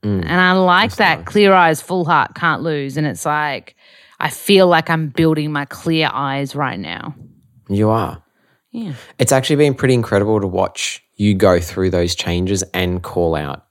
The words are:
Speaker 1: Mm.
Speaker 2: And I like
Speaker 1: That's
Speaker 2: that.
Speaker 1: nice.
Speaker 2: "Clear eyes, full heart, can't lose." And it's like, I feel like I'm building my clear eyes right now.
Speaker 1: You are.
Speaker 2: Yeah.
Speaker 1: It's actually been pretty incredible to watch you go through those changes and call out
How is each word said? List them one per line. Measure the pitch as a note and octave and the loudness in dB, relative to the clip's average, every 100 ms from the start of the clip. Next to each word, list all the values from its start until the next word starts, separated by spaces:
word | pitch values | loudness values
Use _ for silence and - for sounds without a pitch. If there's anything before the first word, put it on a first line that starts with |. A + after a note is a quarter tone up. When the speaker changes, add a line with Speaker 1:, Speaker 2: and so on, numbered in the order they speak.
Speaker 1:
Mm. | G#3 G3+ E3+ | -2 -2 0
Speaker 2:
And | F3 | 0
I | F#3 | 2
like | F#3 F#3 F3+ A3 | 4 4 4 2
Speaker 1:
That's | - | 0
Speaker 2:
that. | G3 D#3+ | 0 0
Speaker 1:
nice. | - | -2
Speaker 2:
"Clear | G#3 G3+ | 2 6
eyes, | F#3 E3+ D#3 | 6 6 2
full | - F#3 | -4 -4
heart, | E3 D#3+ - - | 0 0 0 -2
can't | E3+ D3+ | -2 -2
lose." | E3 D3 C#3 C3+ | -4 -4 -6 -4
And | |
it's | D3+ F2+ D#3+ | -4 -4 -4
like, | D3+ D3+ B2+ - _ _ - _ _ | -4 -4 -6 -12 _ _ -20 _ _
I | D3+ | -8
feel | - - G3 F#3 | -6 2 4 6
like | E3 D#3+ | 4 2
I'm | E3 D#3 | -2 -2
building | C3+ E3 D#3 D3+ | 0 2 2 -2
my | D3 | -6
clear | C#3+ - - D#3+ D#3 | -8 -8 -2 0 0
eyes | - C#3 C#3 C#3 | -2 -4 -4 -6
right | C#3+ C3+ - | -4 -4 -6
now. | E2 F2 - D3 - _ _ _ _ | -10 -10 -12 -16 -20 _ _ _ _
Speaker 1:
You | G2+ G#2+ | 0 2
are. | A2+ G2 E2 _ _ _ _ _ | 0 -2 -8 _ _ _ _ _
Speaker 2:
Yeah. | A#3 G#3+ C3 - - | -10 -10 -10 -14 -4
Speaker 1:
It's | B2 | 0
actually | C3+ B2+ C#3+ | 2 2 2
been | D3 | 2
pretty | B2+ C3 | 2 2
incredible | B2+ A2 G2+ G2+ A2 | 2 2 0 2 0
to | G2 | 0
watch | F#2 F#2 - - - _ _ | -2 -4 -4 -10 -10 _ _
you | G#2 | 0
go | F#2+ G2 F2 | 4 4 4
through | F2 - F#2+ | 0 -2 0
those | F2+ F2 | 0 -2
changes | - - F2 F#2 G2 F#2+ | -2 -4 -2 -2 -4 -4
and | F2+ F#2 F2+ | -4 -2 -4
call | F2 - E2+ | -6 -2 -2
out | D#2+ D2 C#2 _ | -2 -6 -10 _